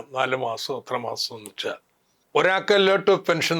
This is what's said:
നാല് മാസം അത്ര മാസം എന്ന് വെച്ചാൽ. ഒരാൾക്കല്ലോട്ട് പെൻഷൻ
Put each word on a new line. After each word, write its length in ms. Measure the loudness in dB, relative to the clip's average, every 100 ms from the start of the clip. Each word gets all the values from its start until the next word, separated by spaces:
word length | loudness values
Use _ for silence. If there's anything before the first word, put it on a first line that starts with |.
| -4 -4
നാല് 220 | -2 -2
മാസം 300 | -4 -6 -6 -8
അത്ര 180 | -6 -6 -6
മാസം 260 | -6 -8 -10
എന്ന് 120 | -14
വെച്ചാൽ. 260 | -10 -8 -8 _ _ _ _ _ 2
ഒരാൾക്കല്ലോട്ട് 760 | 2 2 2 4 6 4 4 2 2
പെൻഷൻ 300 | 0 0